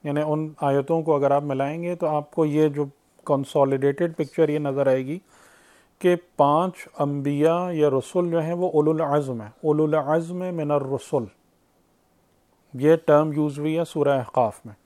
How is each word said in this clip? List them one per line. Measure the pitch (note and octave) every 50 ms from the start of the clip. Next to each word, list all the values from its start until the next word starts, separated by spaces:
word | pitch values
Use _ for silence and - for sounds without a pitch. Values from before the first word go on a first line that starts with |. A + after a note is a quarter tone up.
| _
یعنی | D3 C#3+ C#3+ D3+
ان | D#3 D3+ D3+ D#3 D#3 D3+ -
آیتوں | D#3 C#3+ C#3 C#3 C#3 - E3 E3 D#3
کو | D#3 D#3
اگر | C#3+ C#3 C#3
آپ | C#3 C#3+ D3
ملائیں | D3 C#3 C3 C#3 C#3 D3+ E3 E3+
گے | F3 F3
تو | E3+ F3
آپ | D3+ D3+ D3+ D3 -
کو | - - D#3+
یہ | D3+ C#3+ D3+ D#3 D#3
جو | C#3+ D3 D3 C#3 - _ _ _ _ _ _
consolidated | - D3 C#3 C#3 - - D3+ C#3 C#3 C#3 C3+ C3+ C#3+ C#3 - F3 E3+ E3
picture | - D#3+ C#3 - - D#3+ D3+
یہ | D3 D3+
نظر | D3+ C#3+ C3+ C#3 C#3
آئے | C3+ C3 C3+ C3
گی | C3 D3 - _ _ _ _ - - _ _ _ _ _ _ _ _ _ _
کہ | - F3+ F3+ E3+ - _ _
پانچ | - D3 C#3 D3 D#3+ F3+ F#3 F3 - - - _ -
انبیاء | D3+ C#3+ C#3+ C#3+ C3+ C#3+ C#3+ C#3+ D3+ D#3+ E3 F3 F3+ F3+ F3
یا | D#3 D3+ D3
رسل | C3 C3+ B2 - - F#3 F3 F3
جو | E3 E3+ D#3
ہیں | D#3+ E3+
وہ | F3 F3+ F#3
اولو | E3 D#3 D3+ D#3
العزم | D#3+ D#3 D#3+ C#3+ C#3 D3+ D3 C3+ B2+ A2+
ہیں، | G#2+ G#2+
اولو | - _ - D#3 D3 D3+ D#3
العزم | D#3 D3+ D#3 C#3 C#3 D#3 E3+ E3 E3 F3+ F3+
من | F3+ F#3 F3 E3 D3+ D3
الرسل، | D3 D3 C#3 C3 C#3 B2 - - - C#3 A2+ G2+ _ _ _ _ _ _ _ _ _ _ _ _ _ _ _ _ _ _ _ _ _ _ _ _ _ _ _ _ -
یہ | B2 C3 D3+ E3
term | D#3+ - - D3 D3 D#3 D#3 D3
یوز | D3 D3+ D3+ C#3 C#3+
ہوئی | D3 D#3 D#3+ E3
ہے | E3+
سورہ | - - D#3+ C#3+ C#3
احقاف | C#3 C3+ A#2+ - - C3 A#2+ G#2+ G2+ - _
میں | A2+ G2+ _ _